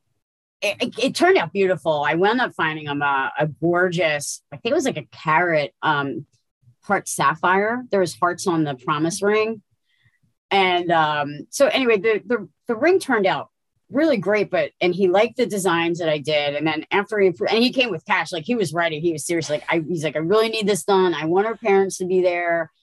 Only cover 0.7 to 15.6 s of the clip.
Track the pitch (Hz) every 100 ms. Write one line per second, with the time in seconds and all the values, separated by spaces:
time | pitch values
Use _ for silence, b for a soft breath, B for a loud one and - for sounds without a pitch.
0.7 | - 233 - 262 - 349 381 170 202 190
1.7 | 175 165 147 147 160 202 247 233 - 160
2.7 | 156 147 143 143 135 131 - 156 - 165
3.7 | 175 185 170 160 147 - - _ 147 233
4.7 | 311 262 156 - - 160 156 180 156 139
5.7 | - 156 147 139 123 - _ _ _ _
6.7 | _ - 190 - - 143 156 180 190 214
7.7 | 247 247 196 175 - 175 180 196 165 151
8.7 | 131 165 151 165 - 202 214 220 214 _
9.7 | _ _ _ _ _ _ _ _ 196 185
10.7 | 175 175 165 151 147 143 147 - - 269
11.7 | 254 247 214 220 208 196 233 180 _ -
12.7 | 220 311 381 - 226 185 143 - _ _
13.7 | _ _ 226 320 226 180 208 185 175 147
14.7 | - 175 175 190 190 226 - 220 202